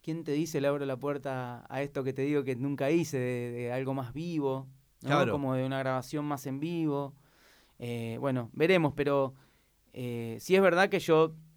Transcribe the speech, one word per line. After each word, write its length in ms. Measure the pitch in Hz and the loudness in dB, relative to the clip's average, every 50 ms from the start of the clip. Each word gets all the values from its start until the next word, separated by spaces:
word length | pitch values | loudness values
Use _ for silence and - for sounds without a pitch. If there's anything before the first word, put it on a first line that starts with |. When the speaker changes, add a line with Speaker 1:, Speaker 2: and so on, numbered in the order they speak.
Speaker 1:
¿Quién 240 | _ - 160 165 160 | _ -6 -8 -6 -4
te 80 | 160 143 | -2 -2
dice 260 | 147 165 160 160 151 | 0 -2 0 -2 0
le 80 | 139 143 | 0 2
abro 180 | 143 143 143 | 0 0 -2
la 120 | 135 131 123 | -4 -4 -4
puerta 680 | 127 143 143 143 139 143 131 127 127 123 120 120 - - | -4 -4 -4 -4 -4 -4 -4 -4 -6 -6 -10 -12 -12 -8
a 120 | - 131 | -6 -6
esto 220 | 143 139 - 143 131 | -6 -4 -4 -4 -4
que 80 | 135 | -2
te 120 | 131 135 135 | -2 -2 -2
digo 200 | 143 147 147 135 | 0 0 0 0
que 140 | 127 131 117 | 0 -2 -2
nunca 340 | 131 143 143 135 139 139 | -2 -4 -2 0 0 2
hice, 260 | 160 170 170 160 - 131 | 2 2 2 0 -2 -2
de, 340 | 127 123 123 123 120 120 | -2 0 -2 -2 -4 -4
de 200 | 120 120 120 120 | -6 -6 -6 -4
algo 220 | 120 131 131 131 135 | -4 -4 -2 -2 -4
más 180 | 135 131 117 | -4 -4 -6
vivo, 560 | 117 139 165 175 170 156 143 135 131 131 135 135 - - _ _ _ _ | -8 -8 -6 -4 -2 0 0 0 0 -2 -6 -10 -18 -20 _ _ _ _
¿no? 60 | - 131 | -2 0
Speaker 2:
Claro. 240 | 143 143 139 117 | 2 4 4 4
Speaker 1:
Como 220 | - 147 139 131 131 | 2 0 0 0 0
de 100 | 131 131 | 0 0
una 140 | 131 135 135 | 0 -2 -2
grabación 460 | 135 131 131 131 123 - - 151 147 | -2 0 -2 -2 -4 -4 -6 -4 -4
más 200 | 147 147 131 - | -4 -4 -6 -6
en 140 | 143 131 139 | -6 -6 -4
vivo. 560 | 143 165 175 170 160 151 143 143 143 139 131 _ _ _ _ _ _ - - _ _ _ _ _ | -4 -2 -2 0 0 0 0 0 -2 -6 -10 _ _ _ _ _ _ -20 -20 _ _ _ _ _
Eh, 380 | 120 120 120 117 113 113 113 120 | -8 -6 -4 -4 -4 -4 -4 -2
bueno, 300 | 131 139 131 127 120 113 | -2 0 0 0 -2 -6
veremos, 400 | - 139 151 170 190 180 160 143 131 - | 0 0 4 6 6 6 4 2 0 0
pero, 360 | 143 143 143 139 135 131 135 - _ _ _ _ _ _ _ _ _ _ _ | 0 2 2 2 2 0 -4 -12 _ _ _ _ _ _ _ _ _ _ _
eh, 420 | - 127 123 120 117 117 117 113 110 | -10 -8 -6 -6 -6 -6 -8 -8 -10
sí 160 | - - 180 190 | 0 4 4 6
es 40 | |
verdad 280 | 196 185 170 175 190 190 | 6 6 6 6 4 4
que 100 | - 185 | 2 -2
yo 360 | - - 160 156 160 160 160 - - - _ | 4 6 6 6 6 4 2 -10 -20 -20 _